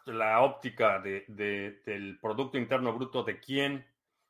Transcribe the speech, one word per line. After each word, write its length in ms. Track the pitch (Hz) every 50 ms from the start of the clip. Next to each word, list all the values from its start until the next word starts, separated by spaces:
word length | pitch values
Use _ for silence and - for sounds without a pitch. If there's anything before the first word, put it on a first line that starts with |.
| _
la 340 | 131 117 113 110 110 110 113
óptica 580 | 131 139 139 - - 123 - - 117 107 98 95
de, 260 | 95 98 98 98 -
de, 540 | - 107 101 104 104 101 101 98 104 101 - _
del 360 | 107 104 98 98 98 98 -
Producto 380 | - 107 107 117 135 127 - 131
Interno 340 | 120 101 135 127 127 120 110
Bruto 300 | 117 131 127 - 127 107
de 160 | 110 101 -
quién 480 | - - 135 139 139 139 143 135 127 _ _ _ _ _ _ _ _